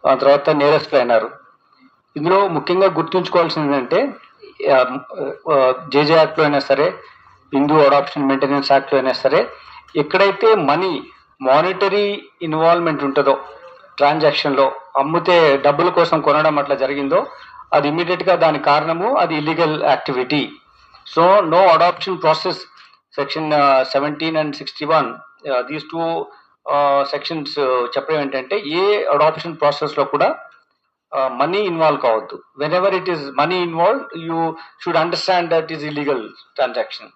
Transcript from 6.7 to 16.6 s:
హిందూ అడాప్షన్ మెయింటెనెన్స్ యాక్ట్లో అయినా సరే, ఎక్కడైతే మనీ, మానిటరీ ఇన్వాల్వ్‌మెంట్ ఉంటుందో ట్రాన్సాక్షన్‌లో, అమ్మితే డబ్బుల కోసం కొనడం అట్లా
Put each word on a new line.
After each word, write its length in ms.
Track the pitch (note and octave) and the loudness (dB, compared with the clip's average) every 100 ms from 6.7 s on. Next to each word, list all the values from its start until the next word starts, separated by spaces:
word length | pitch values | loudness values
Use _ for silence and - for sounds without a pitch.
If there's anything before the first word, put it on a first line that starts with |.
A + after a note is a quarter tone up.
| C3+ D#3+ - - - - _ _ | 0 0 -2 -20 -20 -20 _ _
హిందూ 240 | C#3 C#3+ D#3 | 0 2 6
అడాప్షన్ 460 | C#3 C#3+ C#3 D3+ | 6 4 0 -4
మెయింటెనెన్స్ 480 | C3+ C3+ C#3 C#3+ C3+ | -2 0 0 0 2
యాక్ట్లో 260 | C3+ C3 C#3 | 0 2 0
అయినా 140 | C3 | 0
సరే, 360 | B2 C3+ D3+ A#3+ - - - _ D3+ | -2 0 2 0 -8 -20 -20 _ -4
ఎక్కడైతే 580 | D3+ F#3 G3 - A3+ | -2 0 0 0 2
మనీ, 480 | G#3+ C#3+ D3+ F#3+ D3+ - - _ _ | 2 2 0 0 -4 -10 -20 _ _
మానిటరీ 800 | C3 C#3 F3 F#3 G3 G3+ G3+ G#3 - _ | 2 2 2 0 0 0 -2 -4 -12 _
ఇన్వాల్వ్‌మెంట్ 600 | E3+ D#3 E3 F3 E3 D3 | -6 0 2 2 0 -2
ఉంటుందో 340 | C#3 C3+ C3+ C3 - - - - - - | -2 0 2 0 -4 -20 -20 -20 -20 0
ట్రాన్సాక్షన్‌లో, 760 | C#3+ D#3 D3+ - D3 C#3 C3+ - - C#3 | 2 4 0 0 -2 2 0 -2 -6 -4
అమ్మితే 600 | C#3+ E3 E3 F3 D#3 C#3 | 0 -2 2 4 4 4
డబ్బుల 320 | C#3+ D3 E3+ | 2 2 0
కోసం 320 | - E3 D#3+ | 2 2 2
కొనడం 380 | D3+ D3 D#3 | 2 2 2
అట్లా 160 | D3+ | 0